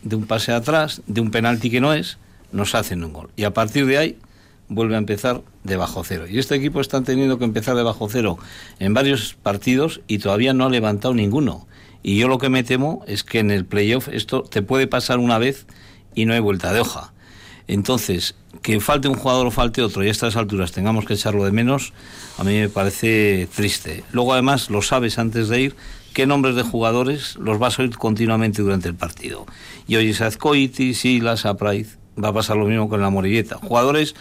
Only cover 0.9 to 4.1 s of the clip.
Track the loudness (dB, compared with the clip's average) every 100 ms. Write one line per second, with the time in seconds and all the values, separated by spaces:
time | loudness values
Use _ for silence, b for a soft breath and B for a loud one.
0.9 | -4 -6 -2 0 0 0 0 0 2 2
1.9 | 2 -2 -12 b b b -4 0 -2 -2
2.9 | -6 -6 -12 -14 -4 -2 0 0 2 2
3.9 | 2 0